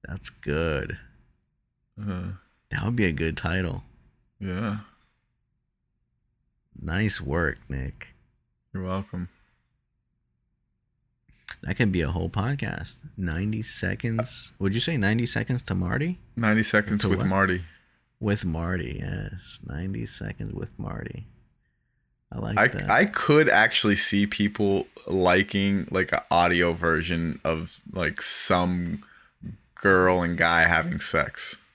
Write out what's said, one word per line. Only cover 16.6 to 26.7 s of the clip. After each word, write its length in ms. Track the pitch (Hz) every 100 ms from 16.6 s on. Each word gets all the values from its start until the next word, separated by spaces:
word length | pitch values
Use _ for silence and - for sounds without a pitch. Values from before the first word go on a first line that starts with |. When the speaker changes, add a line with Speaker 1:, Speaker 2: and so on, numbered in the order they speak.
Speaker 2:
seconds 380 | 110 107 104 104
Speaker 1:
To 80 | 98
Speaker 2:
with 100 | 92
Speaker 1:
what? 80 | 95
Speaker 2:
Marty. 340 | 95 95 90 85 _ _ _ _ _
Speaker 1:
With 260 | 107 101 90
Marty, 560 | 80 85 90 60 -
yes. 560 | - 90 - 90 - - -
Ninety 400 | 71 95 107 110
seconds 480 | - - - -
with 160 | - - -
Marty. 480 | - - - - - _ _ _ _ _ _ _ _ _ _
I 80 | -
like 200 | 107 107
Speaker 2:
I, 80 | 117
Speaker 1:
that. 220 | - 95
Speaker 2:
I 160 | 113 202
could 420 | - - 143 156
actually 460 | 101 113 - 107 98
see 300 | - 101 101
people 600 | - 101 104 101 98 - - -
liking, 800 | 92 90 92 98 98 98 98 -
like, 200 | 92 92
an 80 | - -
audio 420 | 85 87 87 87